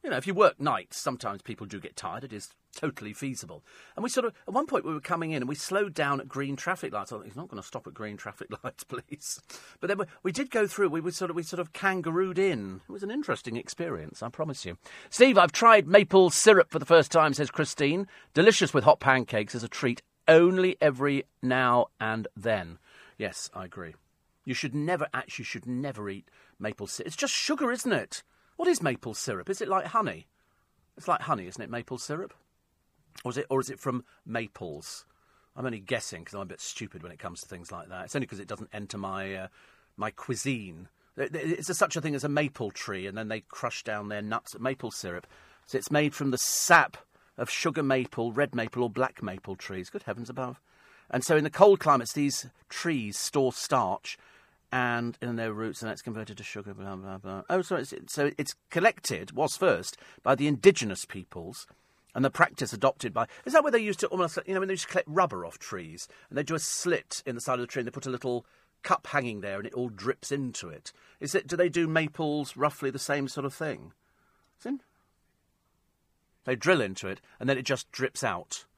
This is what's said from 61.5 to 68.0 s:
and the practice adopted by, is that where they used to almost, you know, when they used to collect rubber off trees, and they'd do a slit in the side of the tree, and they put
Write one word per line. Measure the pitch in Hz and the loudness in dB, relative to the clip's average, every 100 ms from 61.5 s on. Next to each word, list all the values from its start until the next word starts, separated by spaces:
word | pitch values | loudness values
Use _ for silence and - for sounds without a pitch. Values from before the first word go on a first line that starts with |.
| - - _ _ _ _ | -14 -18 _ _ _ _
and | - | 0
the | 135 | 0
practice | - 160 - 127 | 4 2 2 -6
adopted | - 135 - 120 | 2 0 2 -4
by, | - 117 - - | -2 -4 -6 4
is | |
that | 311 | 4
where | 294 | 6
they | 233 | 2
used | 214 196 | 0 -2
to | - | -2
almost, | 185 170 175 | 0 -2 -2
you | - | -4
know, | 185 | -4
when | 190 | -2
they | |
used | 190 | -4
to | - | -2
collect | 180 - | -2 0
rubber | 156 175 98 85 | 0 0 0 -10
off | - | -12
trees, | - 95 82 85 - - - | -12 -10 -10 -14 -16 -18 -10
and | 139 | -6
they'd | |
do | 147 | -4
a | 160 | -4
slit | - - 180 160 - - | -4 -4 0 0 -2 -10
in | - | -8
the | 120 | -8
side | - | -4
of | 127 | -4
the | 120 | -2
tree, | - | -4
and | 120 | -6
they | |
put | - | -6